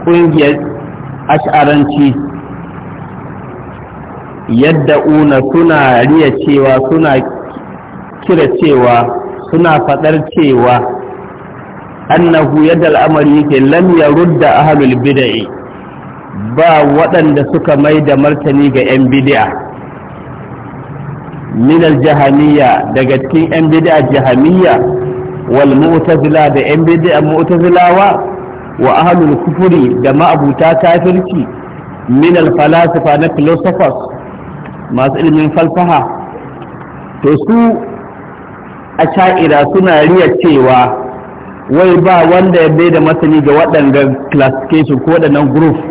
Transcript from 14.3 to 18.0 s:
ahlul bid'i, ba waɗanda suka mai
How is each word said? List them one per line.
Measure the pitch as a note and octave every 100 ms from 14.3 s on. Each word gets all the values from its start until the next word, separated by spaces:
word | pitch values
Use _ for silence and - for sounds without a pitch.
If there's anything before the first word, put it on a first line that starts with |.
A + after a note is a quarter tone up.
| D3 D3
ahlul | C3+ D3+ D3 C3+ B2
bid'i, | C3 C#3 B2 A2 G2 - - - - - - - - - G#2 B2
ba | E3 D3+
waɗanda | D3 C#3+ E3 F3+ D#3 C#3+ C#3
suka | E3+ E3 D3
mai | D3 D#3